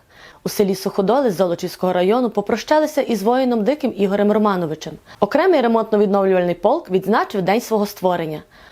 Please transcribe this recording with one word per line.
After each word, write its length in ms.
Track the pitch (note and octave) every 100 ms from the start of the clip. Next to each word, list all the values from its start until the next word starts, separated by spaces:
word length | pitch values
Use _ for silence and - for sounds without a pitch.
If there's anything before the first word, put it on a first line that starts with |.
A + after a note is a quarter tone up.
| _ - - -
У 60 | F3+
селі 260 | - G3+ F#3+
Суходоли 560 | G3+ - F#3+ B3+ C4
Золочівського 640 | E3 F#3 E3+ F3+ - F#3
району 360 | F3+ F#3 A#3+ A#3+
попрощалися 720 | - G3+ A3+ - D4+ D4+ D4
із 220 | A3+ A3+
воїном 400 | G3 B3+ C4 A#3
Диким 300 | G3+ D4 A#3+ -
Ігорем 340 | G3 G3+ G#3
Романовичем. 640 | G#3+ G#3+ F#3 E3 D#3 D#3 D#3 - -
Окремий 420 | G#3 C#4+ F#4 D#4+
ремонтно-відновлювальний 960 | A#3+ A3+ A3 G#3 G3+ G3 F#3+ F#3 F3 F3
полк 340 | G#3 D#4+ E4+
відзначив 520 | F#3 F#3+ A#3 F#4 D4+
день 200 | F3+ G#3+
свого 240 | A#3+ A3 G#3
створення. 560 | - F#3 F3 E3 D3+ - - -